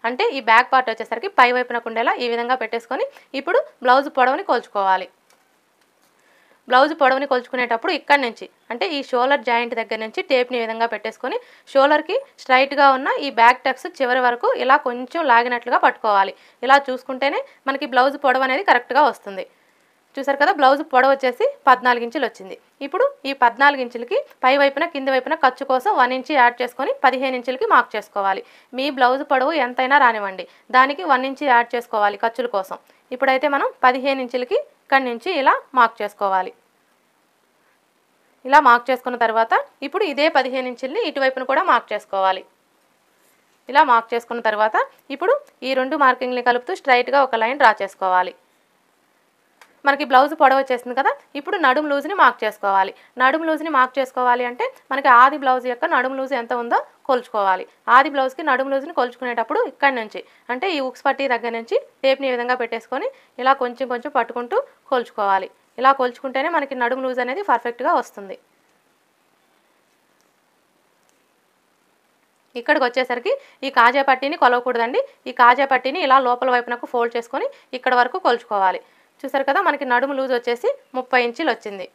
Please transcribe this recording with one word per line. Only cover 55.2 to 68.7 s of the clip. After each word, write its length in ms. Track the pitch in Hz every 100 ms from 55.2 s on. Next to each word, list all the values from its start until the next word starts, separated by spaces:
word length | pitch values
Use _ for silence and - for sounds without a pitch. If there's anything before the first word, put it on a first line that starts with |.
| 262 294
బ్లౌజ్ 240 | 262 254 247
యొక్క 140 | 240 330
నడుము 240 | 294 262 269
లూజ్ 140 | 262 262
ఎంత 140 | 233 247
ఉందో 160 | 240 392 605 _ -
కొలుచుకోవాలి. 560 | 254 247 220 196 185 - _ - 247
ఆది 140 | 285
బ్లౌజ్కి 300 | 277 262 262 311
నడుము 220 | 254 269
లూజ్ని 220 | 269 294 339
కొలుచుకునేటప్పుడు 640 | 247 240 247 233 226 311 466
ఇక్కడి 240 | - 277 254
నుంచి, 240 | 214 185 - _ -
అంటే 160 | 247 381 302
ఈ 20 | 262
ఉక్స్ 180 | 247 277
పట్టీ 200 | 269 277
దగ్గర 180 | 233 233 233
నుంచి 200 | 226 466 - _
టేప్ని 240 | 269 269 269
ఈ 20 |
విధంగా 220 | 247 240 254
పెట్టేసుకొని 460 | 233 220 - 262 480 - _ -
ఇలా 100 | 254 269
కొంచెం 260 | 247 240 254
కొంచెం 200 | 240 294 262
పట్టుకుంటూ 420 | 233 240 240 427 554 _ _
కొలుచుకోవాలి. 580 | 254 233 - 202 190 190 _ _ -
ఇలా 100 | 262 277
కొలుచుకుంటేనే 500 | 247 240 269 262 311 330
మనకి 240 | 277 254
నడుము 220 | 240 262 262
లూజ్ 160 | 254 247
అనేది 180 | 277 403
పర్ఫెక్ట్గా 420 | 233 240 233 277 311
వస్తుంది. 380 | 233 - 196 - _ _ _